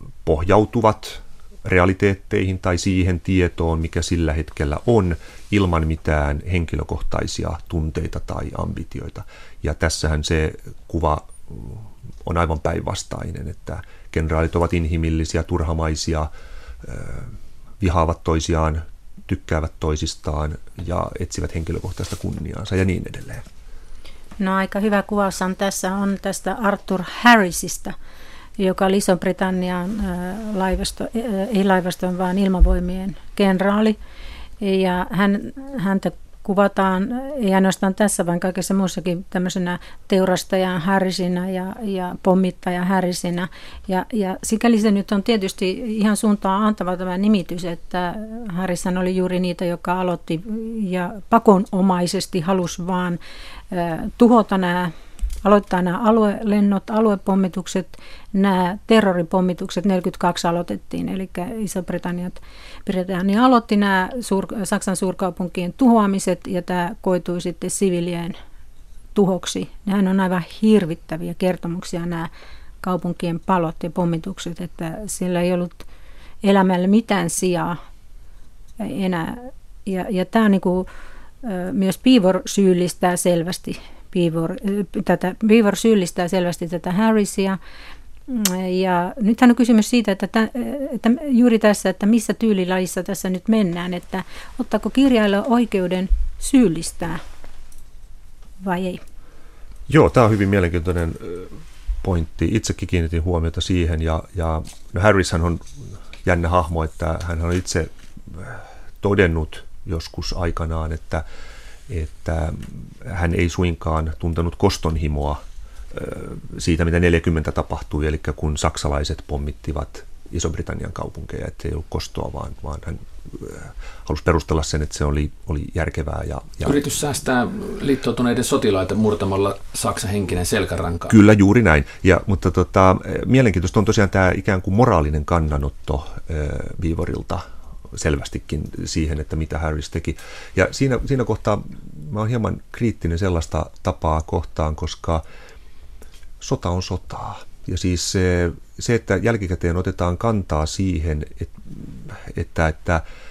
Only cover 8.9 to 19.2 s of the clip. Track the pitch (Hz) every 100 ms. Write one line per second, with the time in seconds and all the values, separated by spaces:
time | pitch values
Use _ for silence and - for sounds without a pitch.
8.9 | - - - - - - - 78 76 82
9.9 | - 78 76 - 80 78 - - - -
10.9 | 82 78 76 - - - 55 57 107 107
11.9 | - - - - 85 82 78 82 85 -
12.9 | - - - 82 85 - - - 80 -
13.9 | - - 80 80 80 80 87 85 90 80
14.9 | 82 80 80 78 85 80 87 78 80 80
15.9 | 78 - 80 80 - - - - - -
16.9 | 60 50 - - - - - - - 92
17.9 | 85 80 82 - 80 80 80 80 78 -
18.9 | - - -